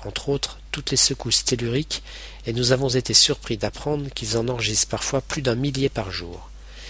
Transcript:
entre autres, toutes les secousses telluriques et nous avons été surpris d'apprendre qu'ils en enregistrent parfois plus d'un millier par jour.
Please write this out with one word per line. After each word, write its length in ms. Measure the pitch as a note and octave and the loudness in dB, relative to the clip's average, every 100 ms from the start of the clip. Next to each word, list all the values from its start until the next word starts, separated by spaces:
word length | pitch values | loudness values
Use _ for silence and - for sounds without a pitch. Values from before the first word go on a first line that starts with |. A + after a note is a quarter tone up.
| G#2 | -8
entre 220 | - - | -6 -2
autres, 320 | C#3+ - - - | -2 -2 -8 -10
toutes 220 | - - | -8 0
les 40 | C#3 | 4
secousses 480 | - B2+ A#2 - | 4 4 0 2
telluriques 600 | - A#2+ A#2 B2+ D#3 - - - - - - | 2 0 2 0 -2 -6 -10 -14 -16 -10 -4
et 60 | |
nous 180 | A#2 B2 | 0 4
avons 180 | B2+ C#3 | 4 4
été 240 | B2+ - | 2 4
surpris 440 | - - C#3+ - A2 | 6 6 2 -2 -2
d'apprendre 520 | G#2 - D3 D3 C#3 | -2 -2 -2 -2 -2
qu'ils 260 | - A#2 A2+ | -6 0 0
en 100 | A#2 | 0
enregistrent 420 | B2 A2 G#2+ - | 0 0 2 2
parfois 320 | G#2+ - C3+ | 0 0 0
plus 220 | - - | 0 -2
d'un 140 | C3 A#2 | 0 2
millier 320 | C#3+ C3 C3+ | 0 2 0
par 240 | - F#2+ | 0 -4
jour. 360 | F2+ E2+ F2 - - - - - | -6 -8 -10 -14 -18 -18 -16 -16